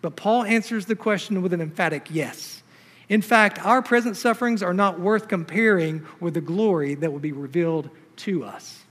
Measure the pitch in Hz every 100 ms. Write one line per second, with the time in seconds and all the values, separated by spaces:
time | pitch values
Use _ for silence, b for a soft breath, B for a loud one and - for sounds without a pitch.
0 | 170 151 202 240 214 226 208 226 190 220
1 | 220 202 - 196 185 175 160 156 170 151
2 | - 160 127 - - - _ b b b
3 | b 214 - 233 208 202 196 254 247 240
4 | 233 196 240 226 240 226 180 180 202 170
5 | 180 214 214 190 160 170 226 196 160 156
6 | 156 B 170 160 147 175 220 175 143 143
7 | 160 143 151 139 139 170 170 160 151 B
8 | B - - 180 107 - - - _